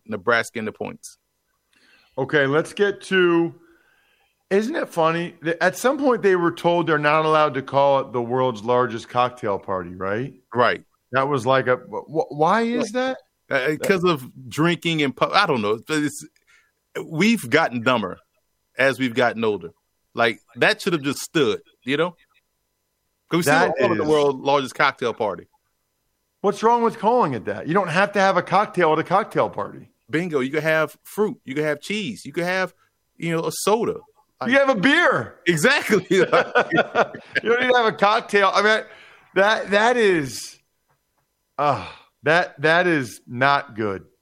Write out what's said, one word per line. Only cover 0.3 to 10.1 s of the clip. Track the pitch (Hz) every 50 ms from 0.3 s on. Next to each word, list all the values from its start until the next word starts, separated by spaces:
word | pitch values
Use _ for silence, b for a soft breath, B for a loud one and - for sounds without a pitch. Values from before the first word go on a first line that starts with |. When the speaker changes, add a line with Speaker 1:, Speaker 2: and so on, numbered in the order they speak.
| 117 113 113 - - 117
Speaker 1:
in | 110
the | 104
points. | - - 107 95 - - - - - _ _ _ _ _ _ _ _ _ _ _ b b b b b b b b b b
Speaker 2:
Okay, | 135 - 151 147 139
let's | 135 143 156 170 - -
get | - 202 202 196 - -
to, | - 190 185 180 175 170 170 170 160 - - b b b b b b b b b b b b b b b b _ -
isn't | 190 202 220 247 330
it | 320 302 -
funny | - 170 160 160 165 170 175 170 - -
that | 143 160 165 - 165
at | 185 180 -
some | - 254 294 269
point | 285 262 240 214
they | 175 196 185
were | 180 170 165
told | 165 - - 175 175 175 160
they're | 139 156 151
not | 151 147 151 160 156
allowed | 156 156 156 151 151 127
to | -
call | - - 131 139 139 139 139 135
it | - -
the | 113 123
world's | 117 117 123 127 127 127 117 104 101
largest | 117 123 123 123 113 110 113 - -
cocktail | - 123 123 120 123 - - 107 101 92
party, | - 98 95 92 87 87 90
right? | 92 92 98